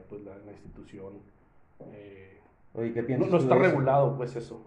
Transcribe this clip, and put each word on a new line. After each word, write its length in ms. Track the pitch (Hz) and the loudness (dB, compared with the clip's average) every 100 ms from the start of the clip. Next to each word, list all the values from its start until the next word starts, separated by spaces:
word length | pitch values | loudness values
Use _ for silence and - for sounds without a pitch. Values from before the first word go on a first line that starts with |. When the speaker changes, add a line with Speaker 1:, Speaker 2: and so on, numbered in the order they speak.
| 92 | -16
Speaker 1:
pues, 140 | 104 | -16
la, 120 | 101 98 | -16 -18
la 140 | 101 | -20
institución, 600 | 95 90 - - 101 98 101 - _ _ - - - - | -20 -20 -20 -18 -16 -16 -18 -20 _ _ -20 -20 -20 -18
eh, 460 | 104 101 98 95 - _ _ - | -18 -18 -20 -20 -20 _ _ -16
Speaker 2:
Oye, 200 | 113 117 | -6 -4
¿qué 80 | 117 | -2
Speaker 1:
no, 40 | - | -2
Speaker 2:
piensas 240 | 131 190 | 0 2
Speaker 1:
no 60 | 175 | 2
Speaker 2:
tú 40 | |
Speaker 1:
está 120 | 131 127 | 4 6
Speaker 2:
de 40 | |
eso? 100 | 180 | 6
Speaker 1:
regulado, 460 | 151 135 143 131 - | 4 4 4 4 0
pues, 180 | 123 117 | -6 -8
eso. 300 | 113 - | -10 -14